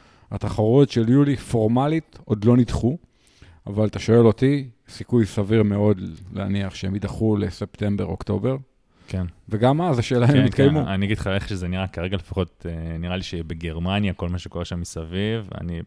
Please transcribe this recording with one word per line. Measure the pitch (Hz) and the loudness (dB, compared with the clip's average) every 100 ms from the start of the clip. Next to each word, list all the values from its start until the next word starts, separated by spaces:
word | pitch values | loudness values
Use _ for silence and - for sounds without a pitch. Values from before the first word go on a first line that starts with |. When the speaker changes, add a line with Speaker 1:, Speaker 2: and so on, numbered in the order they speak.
| _ _ - | _ _ -12
Speaker 1:
התחרות | 101 107 101 107 127 139 | -6 -4 0 4 6 4
של | 120 113 | 4 4
יולי | 135 143 139 | 4 4 0
פורמלית | - 120 110 120 143 160 - - - | -2 0 2 2 0 -2 -6 -12 -6
עוד | 110 107 | 0 4
לא | 123 | 4
נדחו, | 120 - 117 160 _ _ _ _ - - - | 4 0 -2 -2 _ _ _ _ -20 -16 -6
אבל | 101 107 | -2 -2
אתה | 98 | -2
שואל | - 113 117 | 4 6 6
אותי, | 101 131 143 131 - _ | 4 2 0 -4 -16 _
סיכוי | - - 123 107 | -18 0 2 2
סביר | - 98 113 | 0 2 4
מאוד | 104 101 104 95 92 80 92 | 4 4 2 2 -2 -12 -12
להניח | 95 98 101 98 - | -6 -4 -2 -4 -6
שהם | 98 | -6
יידחו | 98 98 - 110 104 | -4 -6 0 0 2
לספטמבר-אוקטובר. | 98 - 104 - 104 101 98 95 - 98 110 135 135 _ _ _ - | -2 -4 -10 -4 -2 -2 -4 -6 -4 -2 -2 -4 -8 _ _ _ -8
Speaker 2:
כן. | 92 90 - - | -6 -6 -10 -8
Speaker 1:
וגם | 107 123 147 | 0 2 2
אז | 175 123 | 2 0
השאלה | 110 127 120 | 0 2 4
אם | |
הם | 143 | 6
Speaker 2:
כן, | 135 | 4
Speaker 1:
יתקיימו. | - 139 156 | 4 4 4
Speaker 2:
כן, | - | 0
אני | 95 98 | -2 -2
אגיד | 107 | -2
לך | 101 | -2
איך | 98 - | -2 -2
שזה | 98 90 | -6 -4
נראה | 92 95 | -4 -4
כרגע, | - 87 98 | -6 -4 -4
לפחות, | - - 87 _ 87 | -4 -4 -4 _ -10
אה, | 82 82 82 | -8 -8 -6
נראה | 87 92 | -6 -6
לי | |
שבגרמניה, | 92 87 80 82 82 80 87 101 104 | -6 -8 -8 -8 -6 -4 -2 0 0
כל | 87 87 | -2 -4
מה | 87 | -4
שקורה | - - 87 | -6 -8 -6
שם | 87 | -6
מסביב, | 85 - 80 90 107 113 98 - | -8 -8 -8 -4 -2 -4 -6 -10
אני | 85 85 | -8 -8